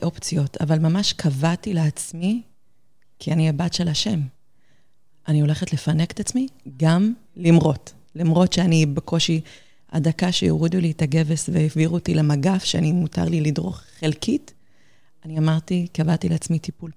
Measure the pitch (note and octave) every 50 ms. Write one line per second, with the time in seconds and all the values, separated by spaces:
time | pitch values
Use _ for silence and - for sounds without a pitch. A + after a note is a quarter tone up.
0 | - E3+ - - - - - E3 C#3+ C#3 - - - C#3+ D#3+ D#3+ D#3+ D#3+ E3 F#3+
1 | G#3 - - - - E3 C#3 C3 D3 E3 F3 F3 - G#3+ G3 E3 D#3+ D3+ C#3+ -
2 | - - - E3 E3+ F#3+ A3 A#3+ A#3 - - - - - - - - - - -
3 | - - - - - D3+ D#3 E3 D#3+ D#3+ D3+ C#3+ F3 E3+ - - F3 E3 D3+ -
4 | - G#3 A3 E3 D3 C3 - - - - - - - - - - - - - -
5 | - - - - - - D#3 D3+ D3+ D3 D#3 - F#3 - - C#3 - - D#3+ D#3
6 | E3 E3+ - - G#3 - - B3 C4 C4 - - - - C#3 C3 D#3 D#3+ E3 F3
7 | G3 A3 A#3 - - - - - F3 E3+ E3+ E3 D3+ D#3 C#3+ - - - - -
8 | - - - C#3+ F3 D#3+ D#3+ E3+ F#3 F3+ - F3+ F3 F3+ E3 D#3+ D#3 D3 C#3+ D3+
9 | - - - E3 - - E3+ D#3+ D#3 - - - - - - - - - - E3
10 | - D#3+ D#3+ - F3 F3+ F3+ - F#3+ F3 D#3+ D#3 D#3+ E3 E3+ F#3 E3+ E3 D#3 -
11 | D#3+ C#3+ C3+ D#3+ D#3+ D3+ E3 D3+ - - E3+ D#3+ D#3 D3+ - D#3 D#3 D#3+ E3 F3
12 | - - E3+ D#3 D#3 D3 D3 C#3+ C3+ F#3 F#3+ F#3+ - - - E3 D#3+ D#3 E3 F3+
13 | F3 D#3 - F3 E3+ E3 E3+ D#3+ D3+ D3+ C#3+ D3+ D#3+ F#3 F3+ - - - - -
14 | - D#3 D#3 - - - B3 D4+ - - - - - - - - - - - -
15 | - - - - - D#3 D#3 D#3 D#3 D#3+ D#3+ D#3+ D#3+ - F#3 F3+ F3 F3 - -
16 | D#3 D#3 E3 D#3+ - F3+ E3 D#3 - - E3+ D#3 - - - - - E3 D#3